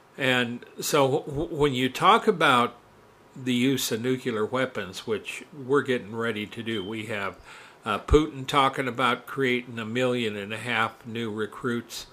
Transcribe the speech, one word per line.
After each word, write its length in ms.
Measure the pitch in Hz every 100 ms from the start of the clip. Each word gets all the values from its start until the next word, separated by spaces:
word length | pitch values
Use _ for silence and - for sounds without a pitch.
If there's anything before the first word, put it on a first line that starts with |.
| _ -
And 480 | 131 127 120 120 - -
so 280 | - 151 131
w-, 180 | 151 -
w-, 300 | 139 - 156
when 180 | 147
you 160 | 127 131
talk 380 | - 175 220 220
about 480 | 175 156 123 120 - - - - _ - 143
the 180 | 127 123
use 360 | 131 131 -
of 80 | 110
nuclear 460 | 123 127 127 110 104
weapons, 640 | 127 127 110 92 92 -
which 360 | 104 - - - 147 123
we're 160 | 143
getting 340 | 120 123 98 113
ready 300 | 117 107 101
to 160 | 117
do, 220 | 113 110
we 240 | 95 110 104
have, 280 | 104 98 87 - - - -
uh, 140 | 110 101
Putin 480 | - 151 156 135 131
talking 420 | 147 135 139 131
about 380 | 117 123 120 -
creating 540 | 139 131 123 123 113
a 60 | 110
million 500 | 120 127 123 113 104
and 180 | 101
a 40 | 110
half 460 | 120 113 113 - 117
new 240 | 113 117
recruits 760 | 107 104 - 127 117 - - -